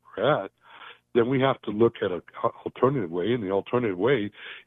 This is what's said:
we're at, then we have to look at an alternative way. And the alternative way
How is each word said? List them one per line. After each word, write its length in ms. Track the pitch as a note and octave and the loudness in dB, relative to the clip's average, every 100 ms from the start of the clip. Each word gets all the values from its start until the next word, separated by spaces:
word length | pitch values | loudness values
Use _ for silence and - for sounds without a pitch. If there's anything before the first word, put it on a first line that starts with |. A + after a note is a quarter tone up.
| _ - | _ -2
we're 260 | A#2 C#3 | 0 0
at, 80 | G2 - - - - - _ | -2 -14 -20 -20 -20 -20 _
then 140 | A#2+ A#2 | 0 2
we 100 | C3+ | 2
have 200 | C3+ B2 | 2 0
to 80 | - | -4
look 240 | G#2 A#2 - | 2 2 4
at 100 | G2+ | -4
an 120 | F2 - - A#2 - - | -4 -8 -6 -4 -4 -10
alternative 460 | - B2 C#3+ F2 | 0 0 2 -2
way. 220 | F2 F#2+ | -2 -2
And 100 | B2 | -2
the 80 | F#2+ | 0
alternative 480 | G2 - B2 A#2 F2+ | -2 0 0 0 0
way 320 | A2 C3+ G2+ - - - | 2 2 -2 -8 -16 -16